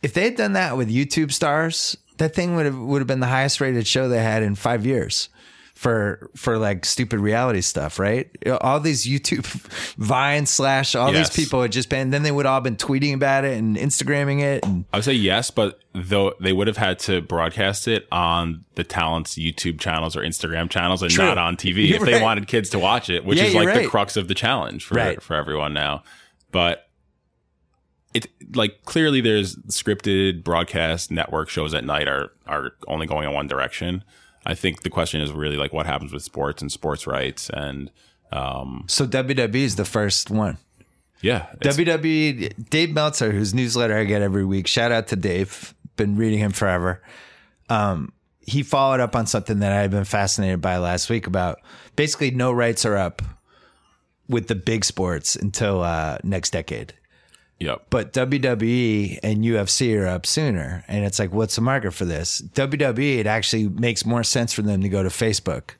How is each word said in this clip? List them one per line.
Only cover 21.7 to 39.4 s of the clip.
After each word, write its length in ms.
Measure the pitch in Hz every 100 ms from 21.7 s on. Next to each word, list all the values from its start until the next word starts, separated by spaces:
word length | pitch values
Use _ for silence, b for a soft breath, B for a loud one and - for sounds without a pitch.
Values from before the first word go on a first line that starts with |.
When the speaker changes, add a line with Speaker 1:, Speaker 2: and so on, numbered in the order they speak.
Speaker 2:
V 160 | 90 123
Speaker 1:
You're 80 | 208
Speaker 2:
if 80 |
they 80 | 196
Speaker 1:
right. 80 | 120
Speaker 2:
wanted 240 | 110 104 101
kids 240 | 120 98
to 80 | 104
watch 320 | 92 120 -
it, 140 | 87
which 140 | 92 147
Speaker 1:
Yeah, 60 | 208
Speaker 2:
is 80 |
Speaker 1:
you're 100 | 190
Speaker 2:
like 100 | 175
the 60 | 226
Speaker 1:
right. 100 | 175
Speaker 2:
crux 260 | 110 101 -
of 120 | 90
the 60 |
challenge 500 | 98 113 131 73 -
for, 100 | -
Speaker 1:
Right. 260 | 110 110 85
Speaker 2:
for 140 | -
everyone 400 | 78 76 76 73
now. 300 | 73 73 73 - B B B _
But 320 | 92 87 85 _ _ _ _ _ _ _ _ _ _ _ _ _
it, 140 | - - _ -
like, 280 | 123 107 - -
clearly 340 | 165 156 135
there's 360 | 117 107 95 78 -
scripted 760 | - - 101 104 95 98 87
broadcast 680 | 85 85 85 85 82 82 -
network 400 | 80 80 80 78
shows 240 | - 76
at 100 | 78
night 240 | 64 73 73
are, 240 | 69 69 _ -
are 240 | 76 64 - -
only 180 | 78 80
going 220 | 78 76
in 60 |
one 120 | 71 71
direction. 580 | 67 65 - 87 92 - b b b -
I 80 |
think 300 | - 95 85
the 40 | -
question 320 | - 80 78
is 120 | 73
really, 260 | 73 76 73
like, 160 | 71
what 100 | 78
happens 300 | 78 71 76
with 80 | 71
sports 400 | - 73 71 76
and 100 | 71
sports 340 | - 78 73 -
rights 440 | 67 67 69 -
and, 400 | - 71 69 69 _ b b _
um, 520 | - 67 67 65 64 92
Speaker 1:
So 180 | -
W 300 | 131 131 127
W 280 | 135